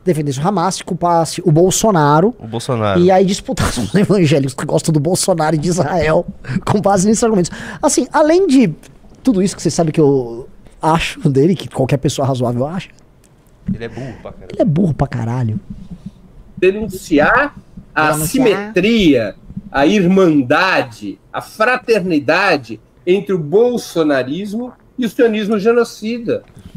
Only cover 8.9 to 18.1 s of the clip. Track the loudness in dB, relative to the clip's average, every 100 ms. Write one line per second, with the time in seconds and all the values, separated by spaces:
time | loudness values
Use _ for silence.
8.9 | -20 -20 -6 0 0 0 -2 -4 -2 0
9.9 | 2 4 2 -2 -10 -16 -20 -20 -4 0
10.9 | 0 -2 -4 0 2 2 0 -4 -4 -2
11.9 | -2 -2 -2 -2 -2 -2 -2 -4 -6 -10
12.9 | -18 -20 _ _ _ _ _ -10 -8 -10
13.9 | -12 -14 -14 -18 -18 -8 -2 0 2 0
14.9 | 0 -4 -4 -4 -4 -4 -6 -10 -16 -18
15.9 | -18 -20 -20 -20 -20 -20 -2 0 0 -6
16.9 | -10 0 2 2 2 -2 -6 -20 -20 -8
17.9 | -2 0